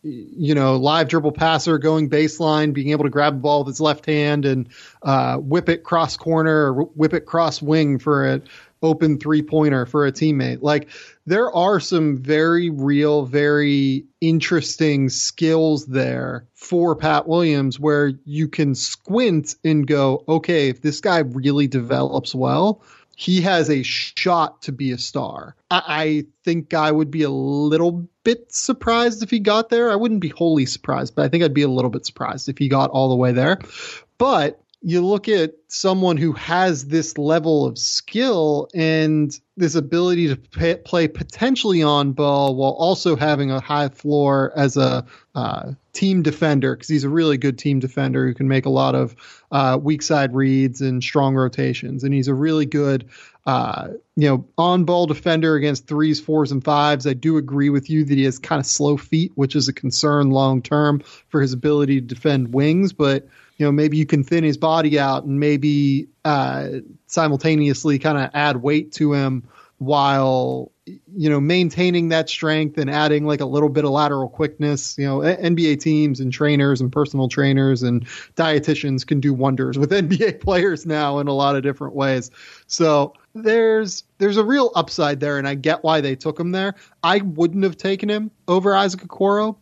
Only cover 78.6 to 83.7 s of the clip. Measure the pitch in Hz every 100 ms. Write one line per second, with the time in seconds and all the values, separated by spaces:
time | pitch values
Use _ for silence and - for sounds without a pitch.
78.6 | 151 147 147 131 - 147 143 127 135 131
79.6 | 131 131 147 196 160 175 214 - 190 180
80.6 | 190 156 170 151 143 143 143 139 139 139
81.6 | 139 135 139 139 135 131 123 - - -
82.6 | _ - 240 - - _ _ 220 220 226
83.6 | 226